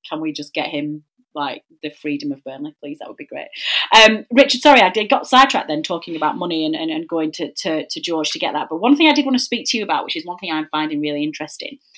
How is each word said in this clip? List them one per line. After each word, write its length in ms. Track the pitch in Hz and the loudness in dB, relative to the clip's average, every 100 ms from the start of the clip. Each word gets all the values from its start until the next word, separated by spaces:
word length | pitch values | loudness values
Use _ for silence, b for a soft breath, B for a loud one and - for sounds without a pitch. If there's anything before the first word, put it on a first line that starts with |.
| - | -8
Can 120 | 156 | -6
we 120 | 160 | -6
just 200 | 147 143 | -6 -8
get 140 | 151 147 | -6 -4
him, 360 | 151 147 151 _ _ _ | -6 -6 -8 _ _ _
like, 300 | 151 143 - _ 160 | -8 -6 -8 _ _
the 80 | 147 | -14
freedom 420 | 147 151 143 147 | -8 -6 -4 -6
of 100 | 139 | -8
Burnley, 320 | 135 135 151 _ | -12 -12 -12 _
please? 180 | 147 151 | -14 -14
That 80 | - | -14
would 80 | - | -16
be 100 | 147 | -14
great. 200 | 143 - B B B B | -12 -12 B B B B
Um, 320 | 220 220 214 - | 8 8 6 2
Richard, 280 | 240 277 - | 4 4 6
sorry, 180 | 294 262 | 6 8
I 100 | 190 | 6
did, 180 | 220 214 | 2 0
got 180 | - - | 0 6
sidetracked 400 | 254 269 180 - | 6 6 2 -2
then 160 | 156 | -4
talking 320 | 156 170 - 160 | -4 -6 -6 -4
about 200 | 151 175 | -2 -2
money 280 | 175 165 156 | -4 -2 -2
and, 80 | |
and, 160 | 156 160 | -2 -4
and 180 | 156 160 | -6 -4
going 220 | 165 156 | -2 -2
to, 200 | 156 147 | -4 -6
to, 340 | - 180 156 151 | -4 -2 -2 -4
to 120 | 160 | -8
George 300 | 156 165 151 | -4 -2 -2
to 100 | - | -2
get 120 | 147 | -2
that. 140 | 143 127 | -2 -6
But 120 | 165 | -2
one 160 | 220 285 | 4 6
thing 100 | 311 | 6
I 40 | |
did 120 | 294 | 4
want 140 | 262 254 | 2 0
to 60 | |
speak 220 | - 240 - | 0 -2 -2
to 100 | 226 | -4
you 60 | |
about, 200 | 190 156 | -2 -2
which 120 | - 165 | -2 -8
is 100 | 175 | -8
one 120 | 190 | -10
thing 120 | 180 | -6
I'm 160 | 156 156 | -6 -4
finding 280 | 156 156 147 | -4 -2 -2
really 220 | 147 147 | -2 -2
interesting. 560 | 151 147 151 - - - B | -4 -6 -8 -6 -8 -14 B